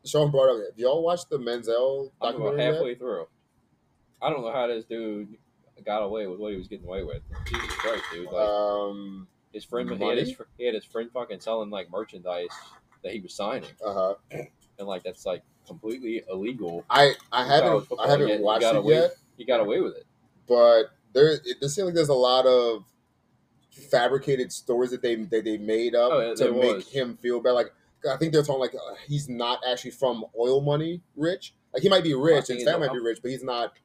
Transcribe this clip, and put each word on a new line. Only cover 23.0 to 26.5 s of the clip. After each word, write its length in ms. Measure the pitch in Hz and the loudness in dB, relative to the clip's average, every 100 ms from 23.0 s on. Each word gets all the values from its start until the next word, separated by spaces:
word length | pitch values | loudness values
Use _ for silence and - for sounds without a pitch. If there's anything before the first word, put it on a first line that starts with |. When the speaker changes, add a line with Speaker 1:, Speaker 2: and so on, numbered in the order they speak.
| _ _ _ _ _ _ _ - - | _ _ _ _ _ _ _ -20 0
Speaker 1:
fabricated 600 | 127 123 135 147 131 127 | 2 2 0 0 -2 -2
stories 400 | - - 120 123 | -8 -2 0 0
that 100 | 123 | -2
they, 140 | 120 | -2
that 280 | 113 101 113 | -2 -2 -2
they 140 | 107 107 | -2 -4
made 380 | 104 110 120 | -2 0 0
up 160 | 117 170 | 2 2
Speaker 2:
Oh, 60 | 147 | 2
yeah, 140 | 117 | 0
Speaker 1:
to 80 | 110 | 0
Speaker 2:
there 80 | 123 | 0